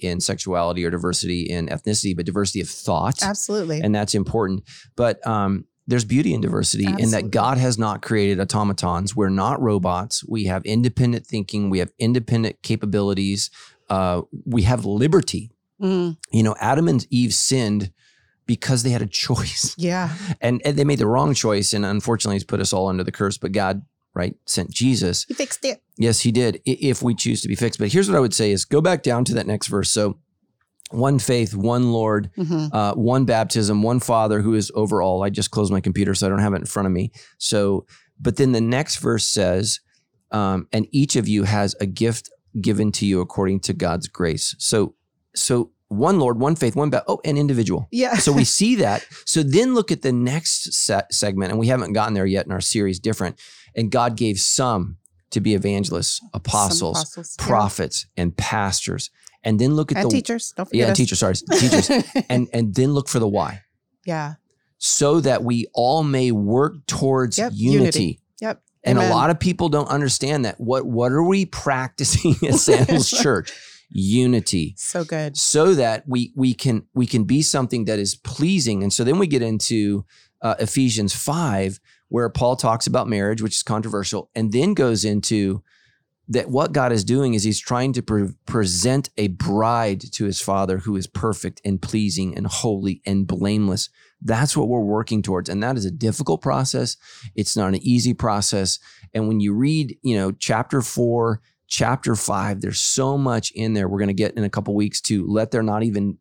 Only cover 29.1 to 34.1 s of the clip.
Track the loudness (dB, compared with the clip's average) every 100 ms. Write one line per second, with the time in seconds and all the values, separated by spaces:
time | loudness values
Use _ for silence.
29.1 | 0 0 0 -2 -4 -2 -2 0 0 0
30.1 | -2 _ _ _ _ _ _ -10 0 2
31.1 | 2 2 0 0 0 0 2 2 2 2
32.1 | 0 -2 -4 -2 -2 -2 0 0 0 2
33.1 | 2 4 2 0 0 0 2 2 0 2